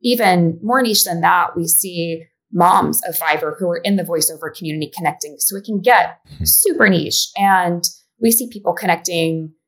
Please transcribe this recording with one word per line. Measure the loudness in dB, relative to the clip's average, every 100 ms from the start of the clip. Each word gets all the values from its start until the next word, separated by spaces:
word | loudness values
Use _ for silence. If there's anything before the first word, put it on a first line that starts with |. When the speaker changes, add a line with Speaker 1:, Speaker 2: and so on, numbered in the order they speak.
Speaker 1:
even | -2 2 4 4 2 0
more | -2 0
niche | 2 0
than | 0 0
that, | 2 2 2 -2
we | -2
see | -2 -2 -4 -4 -6 -10 _ _
moms | 2 4 4 2 -4 -6
of | -4
Fiverr | -2 -2 -2 -4
who | -4
are | -2
in | 0 -2
the |
voiceover | 0 -2 -2 -4 -12 -10
community | -8 -6 -6 -4
connecting. | -4 -4 -12 -6
So | -6 -6
it |
can | -6 0
get | 4 4 4 -6 _ -6
Speaker 2:
Hmm. | 0
Speaker 1:
super | 2 2 4 4
niche. | 4 0 -4 -4 0
And | 2 4 2 -2 -4 -8 _ _
we | 0
see | 0 -2
people | -4 -4
connecting, | -2 -2 -2 -2 -2 0 -2 -8 -14